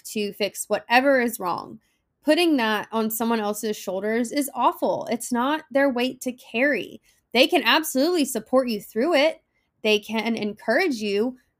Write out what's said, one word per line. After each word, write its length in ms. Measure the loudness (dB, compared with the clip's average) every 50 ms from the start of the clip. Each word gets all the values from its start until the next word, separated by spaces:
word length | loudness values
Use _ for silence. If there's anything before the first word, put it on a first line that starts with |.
| -16
to 260 | -10 -6 -6 -4 -6 -4
fix 320 | -4 -6 -6 -6 -8 -6 -4
whatever 520 | -4 -4 -2 2 2 4 4 4 2 2
is 200 | 2 0 -4 -4
wrong. 400 | -6 -4 -6 -6 -8 -12 -18 -20 _ _ _ _ _ _ _ _ 2
Putting 320 | 2 4 4 4 4 4 2
that 300 | 2 2 0 -2 -2 -4
on 180 | -4 -2 -2 -2
someone 300 | -2 -2 -2 0 0 0
else's 360 | 0 -2 -4 -4 -4 -6 -6
shoulders 560 | -6 -6 -6 -6 -4 -2 -2 0 -2 -2 -2
is 180 | -2 -2 -4 -4 -2
awful. 540 | 0 0 0 0 0 -2 -2 -2 -2 -4 -4
It's 200 | -6 -6 -4 -4
not 320 | -2 0 0 0 -2 -4 -6 -2
their 180 | 0 2 2 2
weight 320 | 2 0 -2 -2 -4 -6
to 100 | -10 -10
carry. 720 | -10 -10 -14 -8 -2 0 0 0 0 -2 -4 -8 -14 -20 _ _ _ _ _ _ 4
They 140 | 4 4 6
can 160 | 4 2 2
absolutely 640 | 4 2 2 2 0 0 2 2 2 2 2 0
support 440 | 0 -2 -8 -6 0 0 0 2 2
you 100 | -4 -6
through 360 | -6 -6 -4 -2 0 2 2
it. 260 | 2 2 2 0 -4 _ _ _ _ _ _ _ _
They 180 | 0 2 2 2
can 360 | 0 -2 -4 -4 -2 -2 -2
encourage 640 | -2 -4 -6 -6 -6 -2 0 0 2 2 0 -2 -2
you, 380 | -4 -2 0 0 -2 -2 -4 -8 _ _ _ _